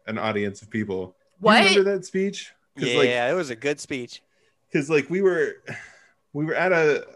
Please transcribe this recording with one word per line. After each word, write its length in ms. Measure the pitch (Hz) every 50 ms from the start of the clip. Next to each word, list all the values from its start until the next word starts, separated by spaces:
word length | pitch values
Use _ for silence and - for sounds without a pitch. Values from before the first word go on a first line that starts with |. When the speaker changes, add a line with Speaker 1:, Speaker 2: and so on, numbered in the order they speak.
| _ 110
Speaker 1:
an 100 | 110 101
audience 440 | 107 110 104 104 101 101 95 -
of 80 | - -
people. 460 | - 110 107 98 92 92 92 92 - _ _ _ _ _
Do 80 | 190 214
you 0 | 214
Speaker 2:
What? 80 | 262 381
Speaker 1:
remember 180 | 381 370 202 190
that 220 | 196 202 185 180
speech? 460 | - - 190 196 202 - - - - - _ _ _ _ 143
'Cause, 160 | 127 120 123
like 140 | 143 139 123
Speaker 3:
Yeah, 220 | 123 120 120 127
it 20 | 165
was 160 | 185 165 131
a 60 | 120
good 240 | 110 127 143 151 -
speech. 420 | - - 147 127 120 - - - _ _ _ _ _ _ _ _ _ _
Speaker 1:
'cause, 180 | - 160 139 151
like, 200 | 160 147 139 -
we 120 | 170 190
were, 340 | 196 185 175 160 143 110 - - _ - 151 - - - - - _ _ _ _ _ _ -
we 120 | 147 156
were 80 | 160 147
at 180 | 147 170 185
a, 340 | 180 165 160 147 139 117 - - -